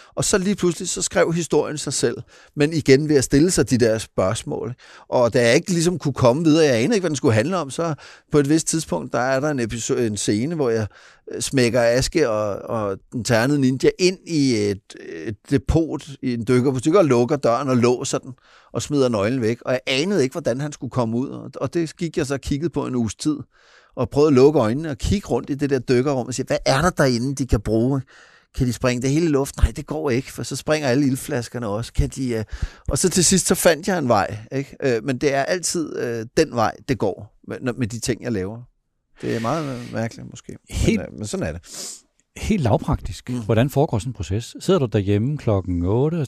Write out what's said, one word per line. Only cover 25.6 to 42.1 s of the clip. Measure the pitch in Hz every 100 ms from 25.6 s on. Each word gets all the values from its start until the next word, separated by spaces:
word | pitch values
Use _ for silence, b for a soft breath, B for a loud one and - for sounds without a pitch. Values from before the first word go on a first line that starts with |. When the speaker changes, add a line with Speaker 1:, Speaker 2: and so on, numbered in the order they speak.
| 139
Speaker 1:
der | 131
dykkerrum | 123 123 147 131 120
og |
sige, | 123 131
"Hvad | 147 -
er | 135
der | 175
derinde, | - 139 117 135
de | 139 131
kan | 117
bruge? | 107 113 127 139 - b b b b -
Kan | 123
de |
springe | - 127 123
det | 131
hele | 147 170
i |
luften? | 135 139 -
Nej, | 117 110
det | 143
går | 147 156
ikke, | 120 -
for | -
så | 120 135
springer | - 156 139
alle | 131 139
ildflaskerne | 135 - 131 113 120 110
også. | 104 117
Kan | - 143
de, | - 127
øh," | 110 104 B B B -
og | 135
så | 185
til | 185
sidst, | - 185 -
så |
fandt | 180 180 151 202
jeg | 180
en | 127
vej, | 104 85 107 110
ikke? | 135 139 -
Øh, | 135 113
men | 139 123
det | 147
er | 139
altid, | 135 185 - 175 151 -
øh, | 127 117 113 -
den | 160
vej, | 120 107 - -
det | 117
går | 104 - 104 _ -
med, | 104
når, | 127
med | 123 107
de | 117
ting, | - 113
jeg | 123
laver. | 104 92 117 123 _ _ _ _ _
Det | 127 117
er |
meget, | 113 165 143 120
øh, | 117
mærkeligt, | 113 113 - 127
måske. | - - - _
Speaker 2:
Helt | - - 226
Speaker 1:
Men, | -
øh, | 71
men | 104
sådan | 190 98
er |
det. | 82 B B B B _